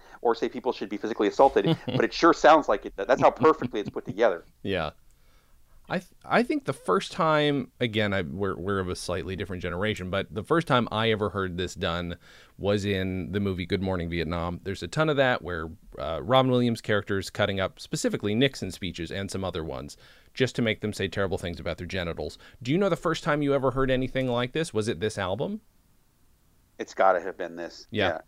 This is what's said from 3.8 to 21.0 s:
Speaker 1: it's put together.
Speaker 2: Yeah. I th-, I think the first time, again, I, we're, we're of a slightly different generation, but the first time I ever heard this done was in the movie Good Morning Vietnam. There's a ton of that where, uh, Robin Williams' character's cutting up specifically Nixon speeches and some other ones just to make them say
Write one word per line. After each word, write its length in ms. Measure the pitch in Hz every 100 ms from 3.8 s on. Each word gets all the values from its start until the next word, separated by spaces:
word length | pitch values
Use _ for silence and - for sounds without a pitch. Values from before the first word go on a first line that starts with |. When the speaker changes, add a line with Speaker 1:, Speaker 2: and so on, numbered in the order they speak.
Speaker 1:
it's 80 | 101
put 160 | - -
together. 400 | 104 113 85 - _
Speaker 2:
Yeah. 280 | 101 92 76 - _ _ _ - _ - _ - -
I 100 | 165
th-, 120 | - -
I 200 | - 180
think 200 | 247 302 -
the 60 |
first 380 | - - 185 -
time, 600 | - 160 151 147 143 - -
again, 320 | 123 107 104
I, 80 | 98
we're, 340 | 80 85 98 -
we're 220 | 92 98
of 80 | 92
a 80 | 82
slightly 400 | - 90 85 90
different 260 | 95 90
generation, 480 | 90 87 107 101 92
but 180 | 98 87
the 100 | 90
first 220 | - 165 -
time 200 | 123 113
I 180 | 107 113
ever 180 | 107 104
heard 280 | 101 95 87
this 180 | 90 -
done 400 | 90 85 87 85 - - - -
was 280 | 95 104 98
in 480 | 95 95 92 78
the 60 | 101
movie 240 | 101 92 85
Good 160 | 98
Morning 280 | 95 92 85
Vietnam. 520 | 85 78 87 85 87
There's 200 | 95 95
a 40 | 85
ton 220 | 151 160
of 80 | 139
that 240 | 131 123
where, 280 | 85 85 80 80 - -
uh, 220 | 71 80
Robin 280 | 76 131 131
Williams' 300 | 123 123 117
character's 480 | - 104 - 98 90
cutting 300 | - 104 98
up 200 | 92 -
specifically 520 | - 160 247 143 104 110
Nixon 360 | 135 - -
speeches 400 | - 90 85 85
and 180 | 98 98
some 120 | 98 92
other 180 | 85
ones 320 | 80 65 71 - - - -
just 220 | - 127 -
to 60 |
make 180 | 113 107
them 120 | 107
say 140 | 104